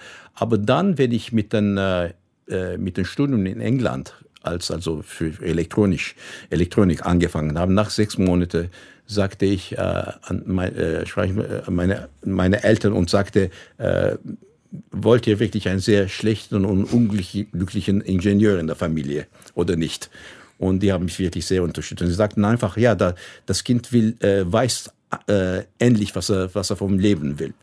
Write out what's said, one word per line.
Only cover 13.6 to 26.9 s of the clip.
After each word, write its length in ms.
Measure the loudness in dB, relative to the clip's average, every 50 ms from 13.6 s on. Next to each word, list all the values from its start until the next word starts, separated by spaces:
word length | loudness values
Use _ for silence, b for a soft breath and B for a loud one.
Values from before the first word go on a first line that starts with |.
| B B B -4
äh, 380 | -2 0 0 2 0 0 -2 -4 -8 -12 -14 -14 -16 _ _ _ _ _ -16 -16 -16 -10
wollt 360 | -8 0 4 4 4 4 4
ihr 120 | 2 0 2
wirklich 300 | 0 -2 -2 -2 -2 0
einen 120 | -2 0
sehr 280 | 2 4 4 4 4 0
schlechten 560 | -4 -2 -2 -2 -2 -2 -4 -4 0 0 2
und 200 | 2 2 2 0
unglücklichen 1160 | 2 2 2 2 2 2 -2 -4 -4 -6 -8 -8 -6 -4 -4 -4 -2 -4 -4 0 0 0 0
Ingenieur 580 | 0 0 -2 2 2 4 4 6 6 4 4 2
in 80 | 0
der 100 | -4 -4
Familie 500 | -4 -2 -2 -2 -2 -2 -4 -4 -6 -6 _ B B B B B
oder 220 | -2 0 0 0
nicht? 340 | 0 0 -4 -4 -8 -12 -16 B B B B B B B B B -4
Und 240 | 0 0 0 2
die 80 | 2 2
haben 120 | 0 0 -2
mich 140 | -4 -4 -2
wirklich 260 | -4 -2 -2 -4 -4
sehr 180 | -2 0 0
unterstützt. 380 | 0 -2 -4 -6 -8 -10 -6 -4
Und 80 | -2 -2
sie 60 | 0
sagten 300 | 0 0 0 2 0 2
einfach, 320 | 2 2 0 0 -2 0
ja, 180 | 2 2 4 4
da, 200 | 4 2 0 0 B B B B B B
das 180 | -4 -4 -4
Kind 300 | 0 0 0 0 0 0
will, 240 | 0 2 2 2 0 0
äh, 240 | 2 2 2 2 2 2
weiß, 400 | 2 2 2 2 -2 -4 -8 -14 _ _ _ -10 -10 -10 -2 0
äh, 340 | 0 2 2 0 -2 -4 -6 _ _ 2
endlich, 380 | 4 4 4 4 2 0 -4
was 140 | -6 -2 0
er, 240 | 0 0 0 -2 -4
was 160 | -4 -4 -4
er 60 | -4
vom 220 | -2 0 0